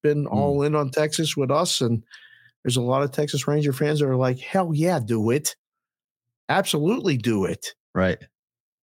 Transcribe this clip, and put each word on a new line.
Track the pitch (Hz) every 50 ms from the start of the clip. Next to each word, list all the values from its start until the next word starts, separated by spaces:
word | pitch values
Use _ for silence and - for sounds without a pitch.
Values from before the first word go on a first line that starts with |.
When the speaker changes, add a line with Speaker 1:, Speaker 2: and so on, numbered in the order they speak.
| -
Speaker 1:
been | 147 147 147 143
Speaker 2:
Hmm. | - -
Speaker 1:
all | 143 143 143 143 143 143
in | 151 151
on | 151 143 131
Texas | 131 156 151 156 156 - 160 147 -
with | 147 135 127
us, | 139 156 180 175 - -
and | 127 117 117 107 - _ - - - - - - _ _ _ _ -
there's | 135 120
a | 131
lot | 120 120 131 135 143
of | 139
Texas | 135 - 151 143 - 139 -
Ranger | 147 147 151 147 143 131
fans | 131 151 147 151 147
that | 147
are | 135 131
like, | 127 131 127 127 131
"Hell | - - - 196 185 165 160
yeah, | 147 160 180 180 151
do | 113 107 117 110 104 113
it. | 123 151 151 - - - _ _ _ _ _ _ _ _ _ _ _ _ _ _ _ _ _ -
Absolutely | 147 190 196 - - 151 147 175 233 269 - 185 143
do | 123 107 120 110 101 95
it." | - - - - - - _ _ _ -
Speaker 2:
Right. | 90 92 92 - - - - _ _ _ _ _ _ _ _ _ _